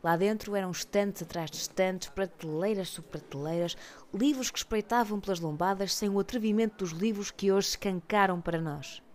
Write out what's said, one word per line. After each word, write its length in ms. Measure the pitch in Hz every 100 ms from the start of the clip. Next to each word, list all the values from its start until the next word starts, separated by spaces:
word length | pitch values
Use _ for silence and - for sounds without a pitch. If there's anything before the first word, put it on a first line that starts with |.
Lá 140 | 170 165
dentro 380 | 196 214 - 202
eram 160 | 185
estantes 500 | 165 - 202 202 190
atrás 280 | 165 175 156
de 80 | 160
estantes, 520 | - - 185 185 -
prateleiras 800 | - 190 - 160 156 196 202 175
sobre 220 | - -
prateleiras, 640 | 151 - 139 151 170 170 - - - -
livros 360 | 196 277 269 254
que 80 | -
espreitavam 640 | - 214 214 233 214 208
pelas 200 | 190 180
lombadas 540 | 165 151 180 196 196
sem 160 | - 208
o 100 | 196
atrevimento 640 | 196 247 214 208 226 -
dos 80 | 185
livros 400 | 160 220 202 196
que 200 | - 196
hoje 180 | 196 190
escancaram 720 | - 202 185 - 214 196 175
para 180 | 170 165
nós. 420 | 160 143 - - -